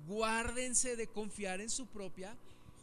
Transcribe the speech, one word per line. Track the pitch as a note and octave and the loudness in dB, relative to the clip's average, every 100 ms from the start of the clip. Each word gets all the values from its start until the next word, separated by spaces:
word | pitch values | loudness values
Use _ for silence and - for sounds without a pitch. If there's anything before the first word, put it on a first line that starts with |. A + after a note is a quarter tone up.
| D3+ | -4
"Guárdense | G#3+ A3 A3+ A#3 A#3+ B3+ A#3+ B3+ A#3 | 2 4 4 2 0 4 4 4 2
de | A3 | -2
confiar | G#3 G#3 G#3 G3 F#3 | -2 -2 -2 -2 -2
en | A3+ | 0
su | A#3+ A#3 | -2 -2
propia | G#3 F#3+ - F#3 B3 - - - - | -6 -6 -6 -6 -8 -12 -14 -14 -12